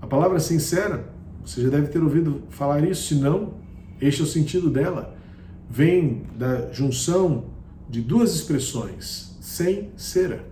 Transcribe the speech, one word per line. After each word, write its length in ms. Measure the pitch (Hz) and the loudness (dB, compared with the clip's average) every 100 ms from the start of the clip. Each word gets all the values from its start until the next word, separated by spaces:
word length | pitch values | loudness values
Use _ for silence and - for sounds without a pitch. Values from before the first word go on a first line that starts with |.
A 60 | - | 0
palavra 320 | 135 180 180 | 4 4 4
sincera, 680 | - 165 - 175 202 123 - - - - | 2 0 2 0 0 -4 -8 -16 -16 -14
você 180 | - - | -12 -2
já 60 | 127 | 2
deve 200 | 143 143 | 2 2
ter 140 | 170 | 2
ouvido 400 | 160 147 160 139 - | 2 4 2 -2 -8
falar 340 | - 143 147 | -4 0 2
isso, 240 | 165 185 - | 2 0 0
se 60 | 147 | 2
não, 380 | 139 180 220 - - - - - | 4 2 -2 -10 -16 -16 -16 0
este 200 | 139 139 | 0 2
é 40 | |
o 20 | 151 | 0
sentido 440 | 160 147 180 170 | 2 2 2 2
dela. 460 | 131 165 180 - - - - - - - | 2 0 -2 -8 -16 -18 -18 -18 -18 -12
Vem 560 | 120 160 180 156 110 - - | 4 6 6 4 0 -6 -4
da 340 | 127 127 117 | -2 0 -4
junção 760 | - 135 123 - 175 185 123 - - - - - | -2 0 0 2 4 4 2 -4 -14 -16 -18 -8
de 120 | 117 | -4
duas 340 | 113 214 226 | 2 4 4
expressões, 1040 | 170 - 143 - 120 - - - - - - | 2 0 -2 0 -4 -6 -8 -12 -12 -14 -16
sem 500 | - - 175 202 202 - | -12 -2 0 0 -4 -12
cera. 480 | - 185 185 - - | -2 0 0 -2 -10